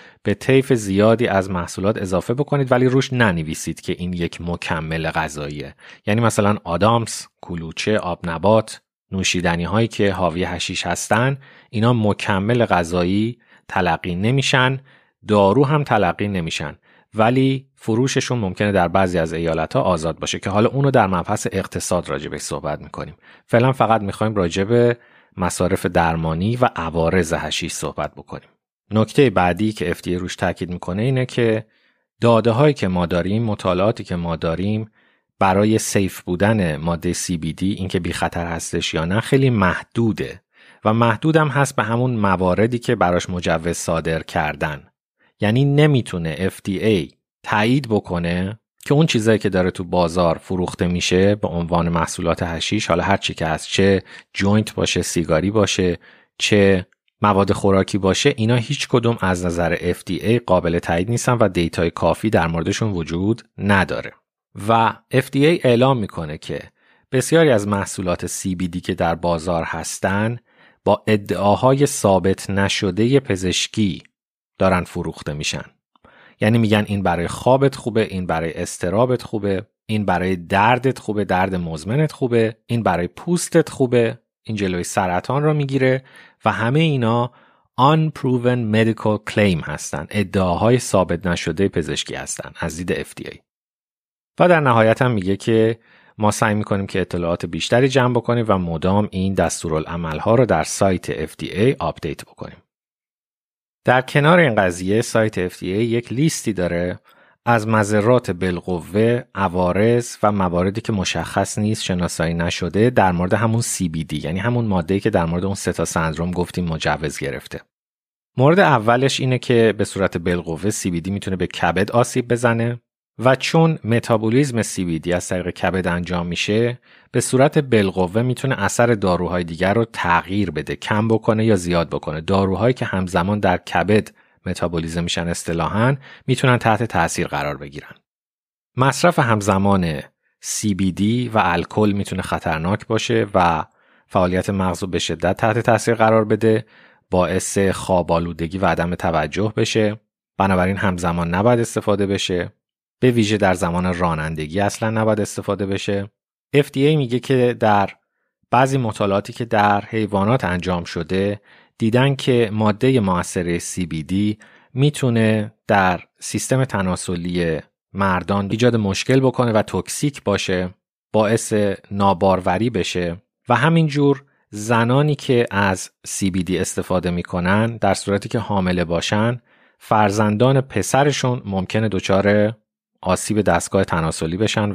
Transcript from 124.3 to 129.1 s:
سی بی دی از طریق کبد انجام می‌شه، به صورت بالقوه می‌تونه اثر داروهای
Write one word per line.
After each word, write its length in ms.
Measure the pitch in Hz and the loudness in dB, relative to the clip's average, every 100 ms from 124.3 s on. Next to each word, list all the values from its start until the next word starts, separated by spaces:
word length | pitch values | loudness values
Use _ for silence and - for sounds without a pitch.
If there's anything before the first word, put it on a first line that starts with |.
| 123 147 117 | 2 2 0
سی 240 | 101 - 90 | -4 -4 -2
بی 140 | 82 | -2
دی 140 | 78 | -2
از 140 | 87 - | -2 -2
طریق 220 | 92 87 | -4 -4
کبد 380 | - 92 92 90 | -2 -2 0 -2
انجام 400 | 87 87 87 87 | -2 -2 -4 -4
می‌شه، 520 | 85 - 107 120 123 _ _ _ | -4 -2 0 0 -4 _ _ _
به 100 | 127 | -4
صورت 360 | - 131 143 156 | 0 2 4 2
بالقوه 640 | 139 113 98 90 92 101 | 2 2 2 0 0 0
می‌تونه 340 | 127 123 135 113 | -2 -2 -2 -2
اثر 260 | 98 - 120 | -2 2 2
داروهای 560 | 113 98 | 2 2